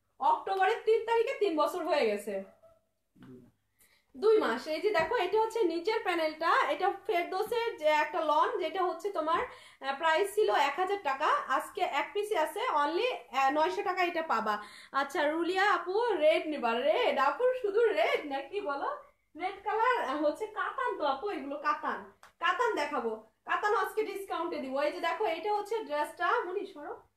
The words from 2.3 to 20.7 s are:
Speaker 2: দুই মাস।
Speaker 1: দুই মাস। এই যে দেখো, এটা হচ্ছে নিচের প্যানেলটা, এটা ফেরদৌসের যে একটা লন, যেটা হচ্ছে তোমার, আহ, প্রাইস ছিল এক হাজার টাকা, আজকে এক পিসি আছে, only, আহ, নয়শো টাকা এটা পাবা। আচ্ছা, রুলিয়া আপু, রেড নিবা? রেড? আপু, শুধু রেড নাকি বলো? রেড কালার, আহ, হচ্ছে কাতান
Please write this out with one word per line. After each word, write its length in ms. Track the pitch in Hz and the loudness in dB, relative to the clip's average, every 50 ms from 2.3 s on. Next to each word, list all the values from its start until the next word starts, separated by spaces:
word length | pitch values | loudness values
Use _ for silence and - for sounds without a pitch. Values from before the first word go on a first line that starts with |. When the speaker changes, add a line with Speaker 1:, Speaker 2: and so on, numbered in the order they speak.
| 196 196 196 - - _ - - _ _ _ _ _ _ _ _ _ - | -6 -6 -8 -10 -16 _ -20 -20 _ _ _ _ _ _ _ _ _ -20
Speaker 2:
দুই 180 | 127 131 127 - | -20 -20 -20 -20
মাস। 80 | - - _ _ _ _ _ _ _ _ _ _ _ _ - | -20 -20 _ _ _ _ _ _ _ _ _ _ _ _ -6
Speaker 1:
দুই 220 | 254 381 440 440 311 | 2 4 6 6 6
মাস। 280 | 269 226 233 254 - | 4 2 -2 -4 -4
এই 140 | 311 311 330 | -4 -4 -2
যে 100 | 349 - | 0 0
দেখো, 260 | 349 320 320 - 494 | 2 2 2 2 0
এটা 240 | 494 359 359 427 440 | 0 0 2 2 2
হচ্ছে 220 | 440 440 - 466 | 2 2 2 0
নিচের 380 | 381 330 330 339 339 440 453 440 | 0 0 0 -2 -2 0 -2 0
প্যানেলটা, 680 | - 381 339 330 320 311 302 - 330 359 415 480 - - | 0 0 0 0 0 -2 -2 -2 0 2 2 2 2 0
এটা 220 | - - 370 - 392 - - | 0 0 0 -2 -2 -2 -2
ফেরদৌসের 680 | 453 359 339 339 302 370 381 427 - 466 453 466 440 349 | -2 0 0 0 -2 -2 -4 -2 -2 -2 -2 -2 -4 -4
যে 100 | 302 302 | 0 2
একটা 340 | 302 302 302 311 311 - 330 | 4 4 4 2 0 -2 -2
লন, 380 | 320 302 294 311 359 480 480 359 | 0 2 4 4 4 2 0 -2
যেটা 240 | 320 311 330 381 | -2 -2 -2 0
হচ্ছে 280 | 359 359 - - - 403 | -2 -2 -2 -4 -6 -4
তোমার, 320 | 392 320 311 320 339 403 494 | -4 -2 0 0 0 0 -2
আহ, 540 | - - - - - - - 269 277 277 285 | -4 -10 -16 -20 -20 -16 -8 -6 -6 -2 0
প্রাইস 360 | 330 320 320 370 403 - - | 2 2 4 4 2 0 0
ছিল 200 | 415 427 403 392 | 2 2 4 4
এক 200 | 330 277 285 - | 2 2 2 0
হাজার 220 | 359 370 392 403 392 | 0 -2 0 -2 -2
টাকা, 240 | - 277 269 277 311 | -2 -2 -2 0 0
আজকে 540 | 415 571 554 - - - 330 - - - 392 | 0 0 0 0 0 -2 -2 -2 -4 -4 -4
এক 300 | 349 - 269 294 311 - - | -2 -2 0 -2 -4 -2 -4
পিসি 220 | 415 403 - 415 | -4 -2 -2 0
আছে, 240 | 320 320 320 - 415 | 0 0 -2 -2 -4
only, 760 | 494 494 320 294 294 311 330 392 480 508 - - - - 240 | -2 0 2 2 2 2 0 0 0 0 -2 -4 -8 -4 0
আহ, 140 | 269 - - | 2 2 2
নয়শো 320 | 302 302 320 359 370 415 | 4 2 2 2 0 -2
টাকা 200 | 403 381 359 370 | -2 -2 0 0
এটা 200 | 359 339 339 320 | 0 0 0 -2
পাবা। 420 | 320 - 233 220 214 214 208 208 - - - - - - | -2 0 0 0 0 0 -2 -4 -6 -10 -18 -20 -12 -4
আচ্ছা, 360 | 262 269 277 277 - 349 294 302 | -2 -2 -2 0 0 0 2 2
রুলিয়া 360 | 311 339 339 330 370 370 403 415 359 | 2 0 0 0 2 2 4 4 2
আপু, 380 | 330 - 359 381 453 494 466 | 2 0 0 0 2 2 2
রেড 340 | 381 302 302 311 339 - 320 | 2 4 6 6 6 4 2
নিবা? 280 | 311 285 247 233 226 233 | -2 -4 -2 0 0 0
রেড? 440 | 247 269 311 359 494 453 285 262 269 | 2 2 2 2 4 2 2 2 2
আপু, 260 | 277 294 - - 494 508 508 508 | 2 2 2 2 2 2 2 0
শুধু 180 | 415 392 392 466 | -2 0 2 4
রেড 460 | 466 415 302 311 453 - - - 302 | 4 4 4 2 2 2 2 0 -2
নাকি 340 | 285 269 277 349 - 381 403 | -4 -6 -6 -6 -6 -6 -6
বলো? 280 | 403 285 277 - 381 523 587 539 - - _ _ _ _ - 311 | -4 -4 -4 -4 -4 -6 -6 -8 -12 -18 _ _ _ _ -10 -6
রেড 240 | 359 392 392 381 - | -6 -6 -6 -6 -4
কালার, 400 | 403 415 440 453 508 480 - - | -2 0 2 2 2 2 0 -2
আহ, 120 | 262 294 302 311 | -2 -2 0 0
হচ্ছে 220 | 302 320 - 427 | 0 0 -2 -6
কাতান 520 | 427 - 392 370 - | -6 -6 -6 -6 -4